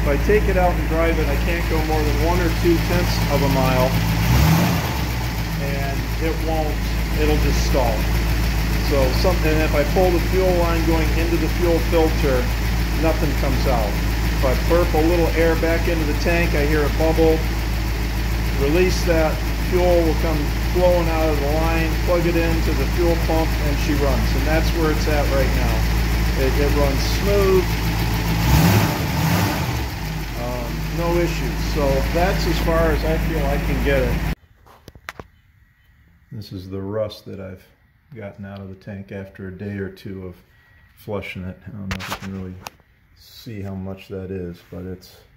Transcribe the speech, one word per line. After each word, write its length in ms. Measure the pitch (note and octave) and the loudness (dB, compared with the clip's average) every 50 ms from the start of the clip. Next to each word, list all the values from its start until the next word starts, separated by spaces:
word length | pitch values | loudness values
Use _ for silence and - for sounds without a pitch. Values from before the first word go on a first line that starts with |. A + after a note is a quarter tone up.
| - | 0
If 40 | D3 | 0
I 100 | C#3+ C#3 - - | 0 0 2 2
take 160 | G3+ G#3+ - G3 | 2 2 2 0
it 80 | F#3+ F#3 | 2 2
out 180 | F3+ F3+ E3+ | 2 2 0
and 140 | E3 E3 - | 0 -2 -2
drive 280 | D#3+ D#3+ E3 E3 E3+ F3 | 0 0 0 0 0 0
it, 80 | D3+ C#3 | 0 0
I 60 | C#3+ - F3 F3+ | 0 0 0 -2
can't 160 | F3 E3+ E3 - | -2 -2 -2 -2
go 100 | E3+ D#3+ D#3 D#3 | -2 -2 -2 0
more 160 | D#3+ D#3+ D3+ | 0 0 0
than 220 | D3 D3 C#3+ D3+ | 0 0 0 0
one 140 | E3 F3 F3+ | 0 0 0
or 100 | F3 E3 D#3+ - | 0 0 -2 0
two 160 | - F3 E3+ E3 - - | 2 2 2 2 2 0
tenths 240 | F3 F3 F3 F3 - - E3 D#3 | 0 0 0 0 0 0 0 0
of 80 | C#3+ C#3 | 0 0
a 120 | C#3 C#3 C3+ | 2 2 2
mile. 320 | C3 C3 C3 C3 B2+ B2+ B2+ - - - - - - - - - B2 - - G#1+ G#1+ - - - - - - - - - - - - - - - - - - - - | 2 2 2 2 2 2 2 2 0 0 0 0 0 2 2 4 4 6 6 4 4 4 2 0 -2 -2 -4 -4 -4 -4 -4 -4 -4 -4 -4 -4 -4 -4 -4 -4 -4
And 380 | E3 E3 F3+ F#3 - E3 E3+ - - - - - D#3+ | -4 -2 -2 -2 -2 -2 -2 -4 -4 -4 -4 -2 -2
it 120 | E3 F#3 - - D#3+ | -2 -2 -2 -2 -2
won't, 280 | D#3+ D#3 D#3 D3+ D3+ - - - - - - - - D3+ | 0 0 0 -2 -2 -2 -2 -2 -2 -2 -2 -2 0 0
it'll 160 | D3+ D3+ D3+ D3 - | 2 2 2 2 2
just 160 | D3 C#3 - - - | 2 2 2 2 2
stall. 260 | - C#3+ B2+ A#2 A2 - - - - - - - - - - - - - - - - - - - | 2 2 2 2 0 0 0 0 0 0 0 0 0 0 0 0 0 0 0 0 0 0 0 2
So 80 | D3 C#3 C3+ B2+ - - | 2 2 2 2 2 2
some, 140 | - F#3+ F3+ F3 - | 2 2 2 2 2
and 160 | D#3 D#3 F3 | 2 2 2
if 140 | D#3 D3+ D3+ | 2 2 2
I 80 | D3+ C#3+ - - | 0 0 2 2
pull 160 | F#3+ F#3 F3+ | 4 4 4
the 100 | F3 E3 D#3 - | 4 2 0 0
fuel 200 | - F#3 F#3 F#3 F3+ | 0 2 2 2 2
line 280 | F3 E3+ E3+ E3 E3 E3 E3 | 2 2 2 2 0 2 2
going 200 | D#3+ D#3+ D#3 D#3 E3+ D#3+ | 2 2 2 2 2 0
into 180 | E3 E3+ E3 E3 | 0 0 0 0
the 100 | D3+ D#3+ - - | 0 -2 -2 0
fuel 160 | F3 E3+ E3+ E3 E3 - - | 0 2 2 2 0 2 2
filter, 480 | E3 D#3+ D#3+ E3+ - E3 C#3+ C3 B2+ A#2+ A#2 - - - - - - - - - - D3+ | 2 2 2 2 2 0 2 2 2 0 0 -2 -2 -2 -2 0 0 -2 -2 -2 0 0
nothing 280 | D#3+ D#3 - D#3+ D3+ C3+ - | 0 0 0 0 0 0 0
comes 280 | - C#3+ B2+ B2 - D3 | 0 0 0 0 2 2
out. 260 | B2+ A#2 A2 G2+ - - - - - - - - - - | 2 0 0 0 -2 -2 -2 -2 -2 0 0 0 0 0
If 40 | - | 0
I 120 | C3 B2+ B2 - - | 2 0 0 2 2
burp 240 | E3+ F3 F3+ F3 D#3 | 2 2 2 2 2
a 80 | D#3 D#3 E3 | 2 2 2
little 200 | F3 F3 E3 D#3 - D#3+ | 2 2 2 2 2 2
air 180 | D#3+ E3 D#3+ D3+ | 2 2 2 2
back 260 | E3 E3 E3 E3+ F#3 F3+ | 2 0 0 0 0 0
into 160 | E3+ D#3+ D#3 | 0 0 0
the 120 | D3 D3+ - | 0 0 0
tank, 360 | - F3+ E3+ E3+ E3+ E3+ - | 0 0 0 2 0 2 2
I 100 | D3+ C#3+ | 2 2
hear 160 | D3 D3+ D3+ | 2 2 2
it 100 | D3 D3 - - | 2 0 0 2
bubble. 400 | D#3+ D#3+ D#3+ D#3 D#3+ D#3+ D#3+ E3 - - - - - - - - - - - - - - - - - - - - - - - - C3+ | 2 2 4 4 4 4 4 2 0 -2 -2 -4 -4 -2 -2 -2 -2 -2 -2 -2 -2 -2 -2 -2 -2 -2 -2 -2 -2 -2 0 0 0
Release 380 | C#3+ D3+ F3+ F#3 F#3 F3 - - | 2 2 2 2 2 2 0 2
that, 260 | F3 E3 D#3+ D#3+ D#3 - - - - - - - - | 2 2 2 2 2 0 -2 -2 -4 -2 -2 -2 0
fuel 340 | F3+ F3+ F3+ F3+ F3 F3 E3+ | 2 2 4 4 4 4 4
will 160 | D#3+ D3+ D3+ - | 2 2 2 0
come 140 | E3 D#3+ D3+ D3 D3 - - - - - | 0 0 0 0 -2 -2 -2 -2 0 0
flowing 340 | F3+ F3+ F3+ F3+ F3 E3+ E3 | 4 4 4 4 4 2 2
out 200 | E3 D#3+ D#3+ D#3+ | 0 2 2 2
of 100 | D3+ C#3+ | 0 0
the 120 | C#3 C#3 D3 D#3+ | 0 0 0 2
line, 320 | D#3+ E3 E3 D#3+ E3 D#3+ D#3 - - | 2 2 2 0 0 0 0 0 0
plug 200 | E3+ F3 F3 D#3+ | 2 2 2 2
it 100 | E3+ E3 | 2 2
into 360 | E3+ E3 E3 E3 D#3+ - - | 2 2 2 2 2 2 0
the 140 | - - E3+ E3+ - | 0 0 0 0 0
fuel 200 | - F3 E3+ E3+ D#3+ - - | 0 2 2 2 2 0 0
pump, 220 | E3 E3 E3 D#3 - - D3+ D3 | 0 2 2 0 0 0 0 0
and 100 | D3 D3 D#3 | 0 0 0
she 100 | - D3 C#3 C#3+ | 0 0 2 2
runs. 260 | C#3 C3 - - - - | 2 2 2 2 2 2
And 120 | - - D3+ | 0 0 2
that's 220 | D#3 D#3+ D#3+ - - F3 | 2 2 2 2 0 2
where 120 | D#3+ D#3 | 0 0
it's 160 | D3+ D3 - D#3 | 0 0 0 0
at 180 | D3+ D3 C#3+ D3 C#3+ | 0 2 2 2 2
right 180 | C#3 C3 B2+ - | 2 2 2 0
now. 200 | - - - - A2 - - - - - - - - - - - - | 0 0 0 0 0 0 0 0 0 0 0 0 0 0 0 0 0
It, 120 | C3+ C3 B2 | 0 0 0
it 160 | - D3 C#3 - C#3+ | 0 2 2 2 2
runs 200 | C#3+ C#3 C3+ C3 - - - - | 2 0 0 0 0 0 -2 0
smooth, 440 | - G3 G3+ G3+ G3 F#3+ F#3+ F#3 F3 - - - - - - - - - - - - - - - - A#1+ - D#3 D#3+ E3+ - - - - - - - - - - - D#2+ - - - - - - - - - - - - - - - D#3 D#3+ D#3 D3 - - - | 0 0 2 2 4 4 4 2 2 0 -2 -2 -2 -2 -2 -2 -2 -2 -2 -2 -2 -2 -2 0 2 4 4 6 6 6 4 4 2 2 -2 -2 -4 -2 -2 0 0 0 2 2 0 0 -2 -2 -4 -4 -4 -4 -4 -6 -6 -8 -8 -6 -6 -6 -8 -8 -8 -6
um, 320 | A#2+ B2 B2 B2 - D3+ D#3 D#3 D#3+ D#3 D#3 D#3 | -6 -4 -4 -6 -6 -6 -6 -6 -6 -4 -4 -2
no 180 | E3+ E3+ E3+ F3 | -2 0 0 0
issues. 400 | E3+ E3 - - D3+ D#3+ D#3 - - - - | 0 0 -2 -2 -4 -4 -2 -2 -4 -2 -2
So 120 | D#3 C#3+ C#3 C3+ C3+ C3 - - | 0 0 2 2 0 0 0 0
that's 340 | E3 F3 F#3+ F3+ E3 - - | 2 2 2 2 0 0 0
as 120 | E3+ D#3+ | 0 0
far 320 | E3 F3 E3 E3 E3 D#3+ | 0 2 2 2 2 2
as 120 | D#3 D3+ - | 2 2 2
I 140 | D#3 D#3+ E3 D#3+ E3 | 0 0 0 0 0
feel 180 | D#3+ D#3 D3 | 0 0 0
I 120 | C#3 C#3+ D3 | 0 -2 -2
can 260 | D#3+ - - C3 - | 0 -2 0 0 2
get 200 | D3 C#3 C#3 B2+ | 2 2 2 2
it. 320 | A#2 - - - - - _ _ _ _ _ _ - - - _ - _ - _ - - - - - _ _ _ _ _ _ _ _ _ _ _ _ _ _ _ _ _ _ _ _ | 0 0 -2 -2 -4 -6 _ _ _ _ _ _ -20 -20 -20 _ -20 _ -20 _ -20 -18 -18 -20 -20 _ _ _ _ _ _ _ _ _ _ _ _ _ _ _ _ _ _ _ _
This 200 | - A2 G2+ - - | -16 -16 -14 -12 -14
is 160 | F#2+ F2+ F#2+ | -14 -12 -10
the 120 | F#2+ G2 | -10 -10
rust 440 | G2 G2 G#2 A2 G#2+ G#2 G#2 - - | -8 -6 -6 -4 -6 -6 -8 -14 -16
that 140 | - G2+ F#2+ | -16 -16 -14
I've 260 | F#2 F#2+ F#2+ F#2 - _ _ _ _ _ _ _ _ _ D3 | -14 -16 -16 -18 -20 _ _ _ _ _ _ _ _ _ -18
gotten 300 | A2+ G#2 G2+ G2 - G2+ | -14 -14 -14 -14 -14 -16
out 140 | G2 G2+ G2 | -14 -14 -14
of 100 | G2 F#2+ | -14 -16
the 60 | F#2+ | -16
tank 360 | F#2+ - - G2+ G2 G2 - | -16 -16 -14 -14 -14 -14 -12
after 360 | G#2 G2 G2 F#2+ - - F#2+ F#2+ | -12 -14 -14 -14 -16 -14 -14 -14
a 40 | |
day 260 | F#2 F2+ G#2 G2+ G2+ G2 | -12 -10 -10 -8 -6 -6
or 120 | G2 F#2 | -8 -8
two 380 | - - - A2 F#2+ F#2+ F#2 F#2 | -10 -14 -16 -14 -14 -12 -14 -14
of 80 | F2+ - - _ _ _ _ _ _ - _ _ _ | -16 -18 -20 _ _ _ _ _ _ -20 _ _ _
flushing 480 | _ - - G#2+ G2+ F#2+ - - G2+ F2+ | _ -12 -8 -8 -8 -8 -8 -12 -10 -10
it. 140 | F#2 F#2 - - | -10 -12 -14 -16
I 60 | - | -18
don't 180 | - G#2 G2 G2 | -16 -14 -10 -8
know 80 | F#2+ F#2 | -8 -8
if 120 | F#2+ - | -8 -10
you 60 | - - | -10 -10
can 240 | - G2 F#2+ F#2+ | -10 -12 -10 -10
really 140 | F#2 F#2 F#2 F#2 - - - _ - _ _ _ _ _ _ _ | -10 -12 -14 -14 -16 -20 -20 _ -20 _ _ _ _ _ _ _
see 440 | - - - - - - A2+ G2+ | -20 -20 -20 -20 -16 -14 -14 -12
how 120 | G2 G2+ G2 | -12 -10 -10
much 340 | F#2+ F#2 F#2+ F#2+ F#2+ - - | -10 -10 -12 -12 -14 -14 -14
that 200 | G2+ F#2+ F#2+ F2+ | -12 -12 -10 -10
is, 300 | F#2+ F#2+ F2+ F2 E2+ F2 - - | -10 -10 -10 -10 -12 -16 -18 -18
but 140 | - F2+ F2+ | -16 -14 -12
it's 320 | F#2 F#2 F2+ - - - - - _ _ | -12 -14 -14 -16 -20 -20 -20 -20 _ _